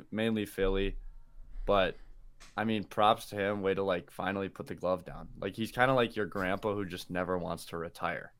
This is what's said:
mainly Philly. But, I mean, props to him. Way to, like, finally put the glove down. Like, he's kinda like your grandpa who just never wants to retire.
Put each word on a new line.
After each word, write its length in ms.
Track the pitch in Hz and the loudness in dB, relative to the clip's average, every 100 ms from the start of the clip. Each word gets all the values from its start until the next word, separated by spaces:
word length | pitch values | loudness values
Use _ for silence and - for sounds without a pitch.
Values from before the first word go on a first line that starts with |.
| - | -6
mainly 340 | 104 113 110 101 | -2 0 0 -2
Philly. 520 | - 95 95 98 - - - - - - - - | 0 2 4 0 -2 -8 -14 -16 -16 -12 -6 2
But, 320 | 101 92 - - - - - - - | 4 4 0 -12 -18 -18 -20 -10 -2
I 80 | |
mean, 200 | 110 110 | 0 0
props 420 | 98 - 107 113 - | -2 4 6 6 0
to 40 | 104 | -2
him. 280 | 98 104 | 0 2
Way 100 | 95 | 2
to, 80 | 95 | 2
like, 300 | 98 90 80 | 2 0 -2
finally 380 | - 95 98 98 | -4 -2 0 -2
put 180 | - - | -6 -10
the 80 | 85 | -4
glove 280 | 87 92 | 0 0
down. 240 | 85 73 - - | -2 -12 -12 -8
Like, 140 | 98 95 | -6 -4
he's 160 | 110 | -4
kinda 240 | - 127 131 | 4 6 6
like 200 | 120 107 | 4 2
your 120 | 98 | -2
grandpa 480 | 101 92 95 110 101 | 0 0 0 0 -2
who 100 | 98 | -2
just 240 | 87 - | -6 -4
never 280 | 90 90 92 | -2 0 0
wants 280 | 85 85 - | -2 -6 -6
to 120 | 85 | -8
retire. 540 | 82 - 87 73 - - | -8 -4 -4 -4 -8 -16